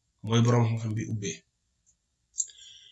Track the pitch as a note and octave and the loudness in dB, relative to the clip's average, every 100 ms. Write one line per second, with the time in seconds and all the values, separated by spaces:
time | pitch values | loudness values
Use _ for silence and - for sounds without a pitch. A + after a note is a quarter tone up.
0 | _ _ A2 A#2 A#2 A#2+ A2+ A2+ A2+ G#2+ | _ _ 0 2 4 4 2 0 -4 -6
1 | A2 A2 G2 - _ _ _ _ _ _ | -6 -6 -8 -10 _ _ _ _ _ _
2 | _ _ _ - - - - - - | _ _ _ -8 -8 -10 -20 -20 -20